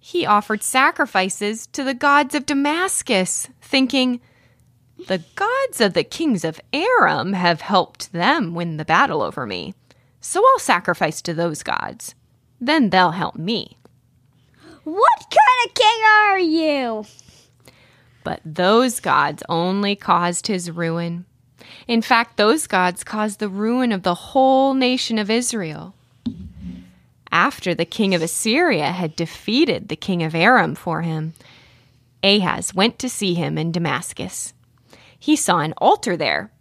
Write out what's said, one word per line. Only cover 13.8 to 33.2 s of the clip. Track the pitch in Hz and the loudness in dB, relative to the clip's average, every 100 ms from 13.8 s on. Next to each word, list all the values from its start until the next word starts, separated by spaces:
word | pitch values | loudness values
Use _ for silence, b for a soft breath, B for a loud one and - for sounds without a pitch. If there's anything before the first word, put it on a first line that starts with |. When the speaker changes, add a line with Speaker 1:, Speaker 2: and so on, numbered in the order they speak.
| _ _ _ _ _ _ _ b b b | _ _ _ _ _ _ _ b b b
Speaker 2:
What | - 349 523 - | -10 2 4 2
kind | - - 855 508 480 | 2 4 6 4 0
of | |
king | - 427 453 440 | 2 2 4 4
are | 427 415 381 | 6 4 2
you? | 339 320 311 285 247 220 208 - _ _ _ _ - b b b b b | 2 2 0 0 -2 -6 -10 -20 _ _ _ _ -20 b b b b b
Speaker 1:
But | - - | -10 -10
those | 160 151 180 226 254 226 | -10 0 4 4 4 0
gods | 196 139 143 147 - | 0 2 2 -2 -4
only | 165 175 196 202 202 | 0 0 0 -2 -4
caused | - 175 175 175 - | 0 0 2 -4 -4
his | 190 175 | -4 -4
ruin. | 170 170 165 170 170 180 _ _ _ B B B | -4 -4 -2 -4 -8 -12 _ _ _ B B B
In | 233 | -2
fact, | 226 233 233 - | 2 2 2 2
those | 214 302 - | 2 2 0
gods | 190 180 180 | 0 0 -2
caused | - 214 214 202 | -10 -4 -4 -4
the | 214 | -8
ruin | 190 220 240 254 | -4 -2 0 0
of | 202 | 0
the | 180 | -2
whole | 175 - 269 262 262 269 | -2 -2 2 4 6 4
nation | 262 254 254 - 226 | 2 2 0 -2 -2
of | 208 | 0
Israel. | 226 240 233 165 151 170 - _ _ - - 190 B 180 B B B B _ - | 0 0 -4 -6 -8 -14 -20 _ _ -10 -10 -16 B -14 B B B B _ -4
After | 165 214 - 277 | 0 0 0 -4
the | - | -2
king | - - 196 | -4 -2 0
of | 180 | 0
Assyria | 160 - 226 247 349 190 147 | -2 -4 0 2 2 2 0
had | 180 170 160 | -2 -6 -4
defeated | 165 - - 233 311 156 - | -8 -6 -4 0 2 0 -6
the | 156 | -10
king | - 175 | -4 -2
of | 160 165 | -2 2
Aram | 185 254 - - | 4 4 2 -4
for | - 156 | -6 -4
him, | 165 160 156 160 b b b b b b _ _ | -4 -4 -6 -10 b b b b b b _ _
Ahaz | 196 208 185 - - | 0 2 0 -2 -6
went | 185 214 233 | 0 0 0
to | 254 | -10
see | - | -4